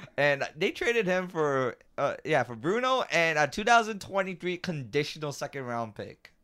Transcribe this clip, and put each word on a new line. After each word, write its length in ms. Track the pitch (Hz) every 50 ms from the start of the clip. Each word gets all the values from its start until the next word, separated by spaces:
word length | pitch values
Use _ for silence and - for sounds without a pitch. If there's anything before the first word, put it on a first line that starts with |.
| - - -
And 260 | - 143 147 143 139 135 - -
they 140 | 151 185 247
traded 340 | - - 262 233 233 233 202
him 220 | 180 180 185 185
for, 500 | 180 180 160 151 147 135 135 131 117 - - _ _ _ -
uh, 160 | 143 135 - - -
yeah, 160 | 147 156 139
for 140 | 120 120 120
Bruno 480 | 110 117 165 208 240 254 254 262 254 - -
and 260 | 151 170 165 160 156
a 80 | 151 151
two 160 | 139 - 202 208
thousand 380 | 240 233 233 220 214 220 190
twenty-three 560 | - - 185 196 190 190 185 160 170 180 180
conditional 720 | 170 - 185 165 147 127 107 117 143 147 - - 156 151 147
second 340 | 135 - 147 139 - 139 127
round 280 | 120 120 117 117 110 101
pick. 400 | - 98 98 - - - - _ _